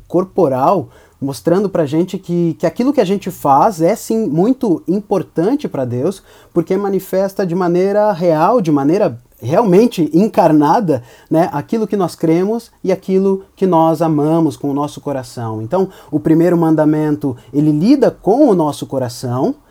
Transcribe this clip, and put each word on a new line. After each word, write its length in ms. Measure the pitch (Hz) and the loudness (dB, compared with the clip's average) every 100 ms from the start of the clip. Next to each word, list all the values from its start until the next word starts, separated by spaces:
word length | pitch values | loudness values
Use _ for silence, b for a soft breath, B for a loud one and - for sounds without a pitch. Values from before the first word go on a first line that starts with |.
| - | -4
corporal, 840 | 165 190 - 156 127 147 190 120 b b - | -4 -2 0 0 2 0 0 -4 b b -10
mostrando 500 | 139 127 - 180 202 | -8 -4 0 0 0
pra 160 | 180 147 | -2 -2
gente 320 | 160 185 190 | -2 -2 -6
que, 380 | 185 175 170 156 | -4 -2 -2 -2
que 60 | 214 | -4
aquilo 280 | 214 254 | -2 0
que 80 | 269 | 0
a 40 | 185 | 0
gente 260 | 196 190 | -2 -6
faz 500 | - 151 139 202 165 | -4 2 4 2 2
é, 140 | 165 220 | 0 0
sim, 320 | - 220 214 | -4 -4 -2
muito 560 | 156 208 262 226 151 - | 0 0 0 -2 -2 -2
importante 800 | 196 - 190 - - 185 285 - | -4 -2 -4 -4 -2 -2 -2 -4
pra 160 | 143 | -6
Deus, 380 | 123 123 156 214 b b b | -4 -2 -4 -6 b b b
porque 240 | 170 160 190 | -4 -2 -2
manifesta 680 | 202 190 185 190 196 - 190 | -2 -4 -4 -4 -4 -4 -4
de 100 | 175 | -2
maneira 560 | 175 175 190 208 214 | 0 0 0 0 0
real, 500 | 165 175 156 175 247 | 0 0 2 2 2
de 100 | 165 | 2
maneira 460 | 147 139 185 180 117 _ _ | 0 2 0 0 -4 _ _
realmente 680 | 113 180 226 175 240 - 151 | -2 0 4 4 4 2 0
encarnada, 880 | 165 214 - 170 151 147 208 180 127 B B - | 2 2 2 4 4 4 2 0 -2 B B -2
né, 200 | 160 175 | 0 0
aquilo 360 | 143 - 226 214 | -4 -4 -4 -2
que 100 | 202 | -2
nós 180 | 165 - | -4 -2
cremos 560 | 165 165 196 233 - _ | 0 0 0 -4 -8 _
e 80 | 185 | -4
aquilo 520 | 180 - 190 196 190 - - | -4 0 0 0 -2 -6 -4
que 100 | 190 | 0
nós 360 | 160 160 156 | 2 2 2
amamos 540 | 165 151 147 165 156 120 | 0 0 0 0 0 -2
com 140 | 143 | -4
o 40 | |
nosso 280 | 139 147 - | -4 -6 -8
coração. 600 | 143 135 123 - 113 110 | -8 -8 -10 -10 -8 -8
Então, 280 | 110 185 190 B B | -4 -2 -4 B B
o 80 | 151 | -2
primeiro 380 | 160 160 175 170 | 2 2 2 2
mandamento, 800 | 160 156 151 151 151 147 139 120 B | 2 2 2 0 -2 -2 -4 -8 B
ele 180 | 147 151 | 0 0
lida 400 | 151 202 285 208 | 2 2 4 2
com 380 | - 180 247 294 | 0 0 4 4
o 60 | 180 | 2
nosso 300 | 151 135 - | 0 -4 -8
coração, 680 | 135 123 - 127 123 196 285 b | -6 -6 -6 -6 -2 -2 -4 b